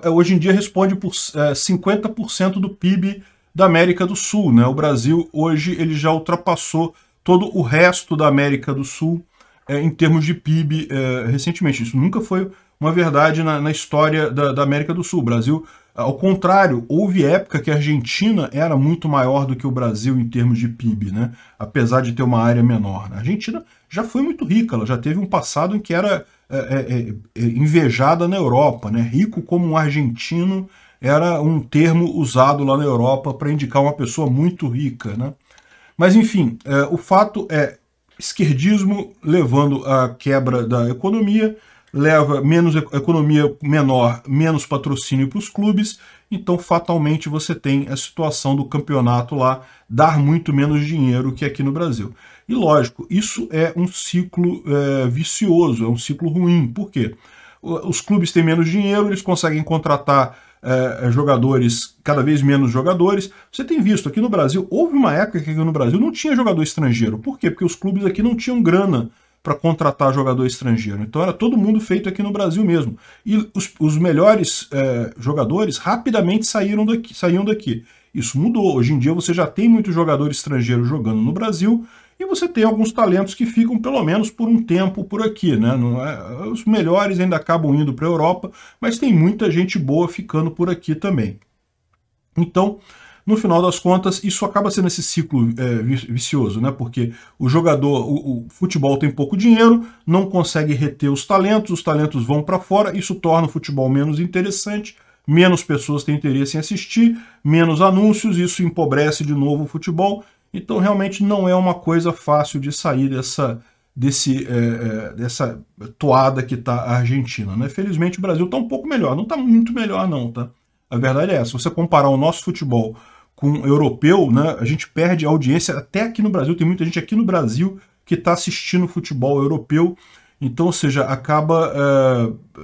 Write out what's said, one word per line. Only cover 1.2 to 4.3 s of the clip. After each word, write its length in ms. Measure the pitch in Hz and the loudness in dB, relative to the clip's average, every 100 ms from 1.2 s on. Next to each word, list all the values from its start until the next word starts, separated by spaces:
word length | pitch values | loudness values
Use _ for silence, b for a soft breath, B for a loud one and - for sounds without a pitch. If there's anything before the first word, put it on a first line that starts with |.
| - | -8
é, 220 | 151 147 - | -2 -2 0
cinquenta 520 | - 180 196 208 220 | -2 0 0 -2 -4
por 220 | 226 - | -6 -8
cento 300 | - 190 190 | -2 -2 -2
do 100 | 202 | -6
pib 540 | - 180 190 196 202 B B B | -4 -2 0 -2 -6 B B B
da 120 | 156 185 | 2 4
América 400 | 165 180 180 185 | 6 4 2 -2
do 100 | 196 | -4
Sul, 380 | - | -4